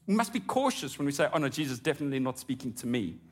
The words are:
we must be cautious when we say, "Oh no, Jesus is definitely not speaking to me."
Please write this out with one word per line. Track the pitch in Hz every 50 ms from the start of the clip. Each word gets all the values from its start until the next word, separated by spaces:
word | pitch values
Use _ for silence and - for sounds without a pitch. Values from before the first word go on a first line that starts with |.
| _
we | - 196
must | 220 233 - -
be | 247
cautious | - - - 254 277 262 - - 156 131 -
when | - 143
we | 143 139
say, | 151 151 -
"Oh | -
no, | 160 147
Jesus | 135 135 147 156 135 127
is | 113
definitely | - 156 143 147 147 139 135 135
not | 131 131 127
speaking | - - - 131 131 - 123 104
to | - 127
me." | 120 123 123 98 82 82 - - -